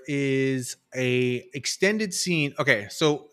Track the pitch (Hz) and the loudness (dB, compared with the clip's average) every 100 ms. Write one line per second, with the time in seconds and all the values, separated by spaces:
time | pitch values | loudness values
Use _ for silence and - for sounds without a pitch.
0 | - 143 139 135 135 131 123 - _ 127 | -4 -2 0 2 2 0 -4 -12 _ -2
1 | 127 127 127 123 - 139 - - 190 214 | 0 2 2 0 -6 -8 -6 0 0 0
2 | 214 180 180 165 143 - 143 113 104 - | -2 -4 0 0 0 0 0 0 -2 0
3 | 156 147 - | 2 2 -4